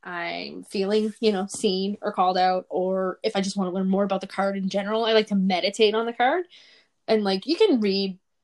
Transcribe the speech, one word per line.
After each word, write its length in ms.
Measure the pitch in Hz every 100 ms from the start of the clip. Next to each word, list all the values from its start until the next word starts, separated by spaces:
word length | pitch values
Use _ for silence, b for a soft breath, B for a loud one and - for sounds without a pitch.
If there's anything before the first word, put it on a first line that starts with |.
I'm 600 | 180 175 170 170 - -
feeling, 500 | - 208 190 214 214 -
you 120 | 214
know, 140 | 196 196
seen 500 | - 214 185 196 208
or 100 | -
called 260 | - 185 185
out, 280 | 185 185 -
or 500 | 180 185 190 185 -
if 120 | 220 202
I 60 |
just 160 | 196 196
wanna 140 | 180
learn 180 | 190 190
more 140 | 190
about 180 | 202 190
the 60 | 196
card 300 | - 196 196
in 120 | 190
general, 360 | 196 202 220 226
I 80 |
like 140 | 220 214
to 80 | 202
meditate 600 | 190 175 190 - 214 220
on 100 | 233
the 80 |
card. 320 | 240 247 339 349 b b b b _ -
And, 160 | 220
like, 220 | 196 190 247
you 100 | 339
can 240 | 427 254
read 380 | 208 196 196 180 _ _